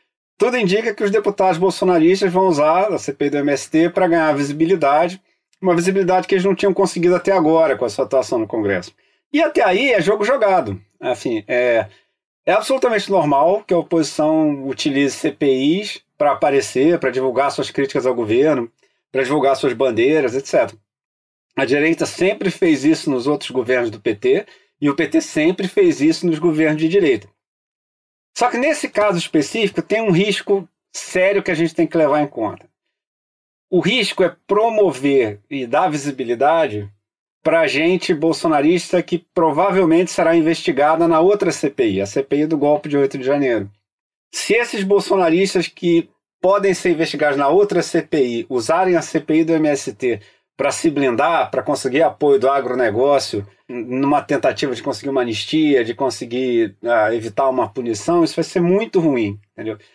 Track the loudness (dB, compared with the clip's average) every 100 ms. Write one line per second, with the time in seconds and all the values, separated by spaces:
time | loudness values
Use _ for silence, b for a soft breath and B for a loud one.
0 | b _ _ _ 0 0 0 0 -2 -4
1 | -2 0 -2 0 0 2 0 0 0 4
2 | 4 4 2 2 2 2 2 2 0 -2
3 | -6 -4 -2 0 -2 -2 -2 0 2 2
4 | 0 2 2 0 -4 -2 0 2 2 2
5 | 0 -4 _ _ _ _ -2 0 0 0
6 | 2 0 0 0 0 0 0 0 -2 0
7 | 0 0 2 0 2 2 2 0 -2 -2
8 | -2 0 0 -4 -4 -4 -2 -4 -6 -18
9 | _ _ _ 0 0 2 2 2 2 2
10 | 2 0 0 0 2 2 0 -8 -14 _
11 | -6 -6 -4 -6 -2 0 2 0 -2 b
12 | b _ _ _ -2 0 0 0 0 -2
13 | 0 0 2 2 2 0 0 -2 0 -2
14 | 0 0 0 2 0 -2 -6 -4 -2 0
15 | 0 -2 -6 0 0 2 2 0 -4 -12
16 | _ _ -2 2 2 0 0 0 2 2
17 | 0 -2 -2 0 -2 -2 -6 -4 -4 -2
18 | -2 -2 0 2 2 0 -4 _ _ _
19 | _ -4 -2 0 0 0 -2 0 0 2
20 | 2 2 0 -4 -2 -2 -2 -6 _ _
21 | _ _ _ _ _ -6 0 0 2 0
22 | -4 -2 -2 0 -4 0 2 2 2 2
23 | 0 -2 -2 -4 -4 -4 0 0 -2 -4
24 | -4 -2 0 0 0 b b _ -2 0
25 | 0 0 -2 0 0 0 -2 2 2 4
26 | 0 2 -2 0 0 0 0 0 0 2
27 | 2 0 -4 _ _ _ _ _ _ _
28 | _ _ _ -4 -2 0 0 0 -2 0
29 | 0 0 0 -2 0 -2 -2 -4 -2 -2
30 | 2 2 2 -2 -2 -2 -2 _ _ -16
31 | -6 0 2 2 -2 -2 -2 0 0 2
32 | 2 2 0 -4 -6 -8 -18 _ _ _
33 | _ _ _ _ _ _ _ 0 2 0
34 | -2 0 0 -2 -2 0 2 2 2 2
35 | 2 2 2 -4 _ -8 -2 0 0 -2
36 | -6 -6 -4 0 2 2 0 -4 -10 -16
37 | _ _ _ _ 0 2 2 0 0 0
38 | -2 0 0 0 0 2 2 2 0 -2
39 | -2 -6 -4 0 0 2 0 2 2 2
40 | 2 0 2 2 2 0 -2 0 2 2
41 | 2 4 4 2 0 -2 -4 0 0 0
42 | -2 -4 -2 -2 0 0 2 0 0 0
43 | 0 -2 -2 0 0 -2 -4 -14 _ _
44 | _ _ _ -10 -2 -2 0 -4 0 0
45 | 2 0 2 2 2 0 -4 -4 0 0
46 | 0 _ _ _ 0 2 2 0 0 0
47 | -2 -2 -2 0 2 2 2 0 -2 -4
48 | -2 0 0 -2 -4 -4 0 0 2 0
49 | -2 -6 0 0 2 2 0 0 -4 -4
50 | -4 -4 b b b -4 -4 -2 -2 0
51 | 0 0 0 0 -2 -4 -4 -4 -2 0
52 | 0 2 2 4 4 0 -2 -2 0 2
53 | 2 2 0 -6 -10 b -14 -12 -6 -2
54 | 0 0 0 -2 0 -2 -4 -4 -8 -8
55 | -4 -4 -2 -6 -4 0 2 2 0 -4
56 | -6 -6 -8 -6 -2 0 -2 -4 -2 0
57 | 0 -2 -4 -2 0 0 -4 -6 -6 -4
58 | 0 0 0 -2 -4 -2 0 0 0 0
59 | 0 0 -2 -6 _ -12 -10 -10 b